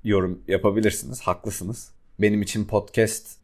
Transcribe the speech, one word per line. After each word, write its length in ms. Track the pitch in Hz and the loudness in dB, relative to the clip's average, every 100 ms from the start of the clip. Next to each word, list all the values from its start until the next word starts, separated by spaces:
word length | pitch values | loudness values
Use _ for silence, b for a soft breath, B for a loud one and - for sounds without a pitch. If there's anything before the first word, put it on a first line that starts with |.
yorum 380 | 107 101 92 92 - | 2 2 2 -4 -2
yapabilirsiniz. 720 | 95 104 101 110 - - 123 | 2 2 4 2 0 -8 -6
Haklısınız. 720 | - 90 110 - 92 120 - - _ - | -4 -4 -4 -8 -8 -10 -12 -20 _ 0
Benim 240 | 104 104 | 2 2
için 240 | 101 110 101 | 0 -4 0
podcast 720 | 107 - - 110 - - - | -2 0 2 2 0 -12 -20